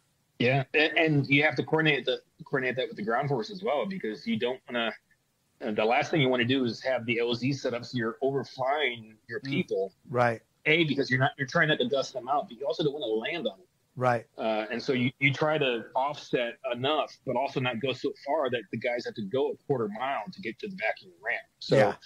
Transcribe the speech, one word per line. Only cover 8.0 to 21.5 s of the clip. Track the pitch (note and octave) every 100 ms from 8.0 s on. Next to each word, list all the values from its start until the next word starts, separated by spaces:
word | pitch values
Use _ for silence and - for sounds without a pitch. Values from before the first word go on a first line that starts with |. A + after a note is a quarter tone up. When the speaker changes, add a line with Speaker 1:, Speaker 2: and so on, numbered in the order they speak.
| A2+ A2
Speaker 1:
overflying | C3+ C#3 A#2+ - B2+ D3 C3+ A#2+ A2 A2 -
your | A2+
Speaker 2:
Mm. | C3+
Speaker 1:
people. | E3 - G2 F#2+ _ -
Speaker 3:
Right. | A#2+ A#2+ A2+ _ _ D#3
Speaker 1:
A, | D#3+
because | D#3 C#3 B2
you're | B2+
not, | C3+ -
you're | C3+
trying | F3 D#3
not | D3
to | B2
dust | C#3 -
them | B2+ B2
out, | C#3+ G2+
but | A#2
you |
also | C#3+ E3
don't | D3+
wanna | D3 A#2
land | A2 B2 E3 C3
on | -
them. | _ _ _ -
Speaker 3:
Right. | B2 A#2+ - -
Speaker 1:
Uh, | A2+ A2 G#2+
and | A#2
so | -
you, | B2+ B2 -
you | C#3+
try | B2+ D#3 D#3
to | C3+ A#2 -
offset | C3 C#3 D3 - C#3 A#2+ - C3
enough, | A#2+ C#3 D3+ A#2 -
but | C3 A#2+
also | C3+ C#3+
not | B2+ A#2
go | C3
so | B2 C#3 - C#3
far | D#3 C3
that | A#2+ G2+
the | B2
guys | B2 B2
have | A#2
to | A2+
go | G2 C3 C#3+
a | A2 -
quarter | C3 G#2+
mile | G2+ C#3 C3 -
to | F#3+
get | F#3 -
to | -
the |
back | F#3+ G#3+ -
of | F#3+
your | -
ramp. | A#2 A#2 -